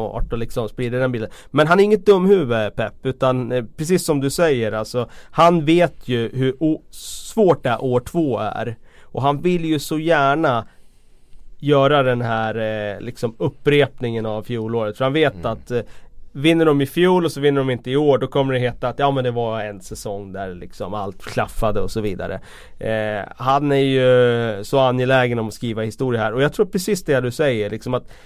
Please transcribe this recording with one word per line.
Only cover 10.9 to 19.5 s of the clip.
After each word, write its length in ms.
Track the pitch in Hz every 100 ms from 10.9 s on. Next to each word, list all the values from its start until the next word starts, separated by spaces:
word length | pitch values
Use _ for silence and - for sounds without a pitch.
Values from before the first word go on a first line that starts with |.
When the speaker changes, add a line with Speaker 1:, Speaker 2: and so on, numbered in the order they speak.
| _ - - - - - -
Speaker 1:
göra 440 | 143 143 139 147
den 180 | 131 120
här, 320 | 117 113 110 110 110 107 104
eh, 60 | 98
liksom 340 | 117 - 120 -
upprepningen 880 | 160 - 147 143 135 - 120 113 110
av 160 | 107
fjolåret. 540 | 101 117 110 117 107 104
För 80 |
han 80 | 131
vet 220 | 151 147
Speaker 2:
Mm. 120 | 95 117
Speaker 1:
att, 240 | 113 -
eh, 100 | 120 - - - - - 143
vinner 280 | 151 165 160
de 140 | 143
i 60 | 135
fjol 380 | - 180 180
och 80 | 165
så 80 | 139
vinner 200 | 143 143
de 100 | 131
inte 200 | 123 127
i 60 | 135
år, 220 | 151 -
då 80 | 131
kommer 260 | 143 135
det 40 | 127
heta 280 | 123 - 123
att, 100 | 120
ja, 120 | 139
men 140 | 139
det 60 | 127
var 300 | 120 117